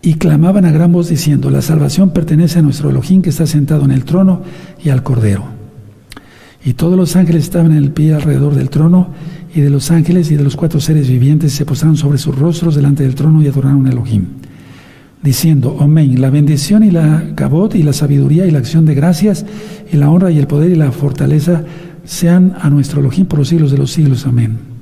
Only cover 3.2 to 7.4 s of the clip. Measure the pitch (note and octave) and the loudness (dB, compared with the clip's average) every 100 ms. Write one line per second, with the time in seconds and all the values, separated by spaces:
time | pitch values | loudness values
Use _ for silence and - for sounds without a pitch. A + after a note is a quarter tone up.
3.2 | F3 C3+ D#3+ D3+ C#3+ D#3 C#3 C3+ - F3 | 2 -2 -2 0 0 0 2 0 0 0
4.2 | F#3+ F3 - - - - D#3 B2+ - A#2+ | 2 0 -6 -18 -20 -8 -2 -2 -2 -2
5.2 | A2 G2 - - - - - - _ - | 0 -2 -6 -16 -20 -20 -20 -20 _ -20
6.2 | - - - _ C#3 A#2+ E3+ F#3 E3+ F3+ | -20 -20 -20 _ -8 -2 0 0 2 2
7.2 | E3+ E3 | 2 0